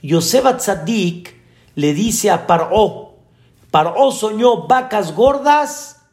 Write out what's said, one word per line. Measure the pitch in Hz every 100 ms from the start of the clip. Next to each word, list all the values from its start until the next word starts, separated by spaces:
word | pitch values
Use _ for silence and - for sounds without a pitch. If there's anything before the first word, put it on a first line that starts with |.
Yosef | 143 165 165 254
Atzadik | 254 - - 190 160 226 175 170 - _ _ _ _ -
le | 147
dice | 151 226 214 208
a | 170 -
Paró: | 170 160 190 202 - - _ _ _ _ _ _
Paró | 156 165 180 269
soñó | - 214 214 247 220 -
vacas | 254 254 214 175
gordas | 156 254 277 285 294 285 - - - _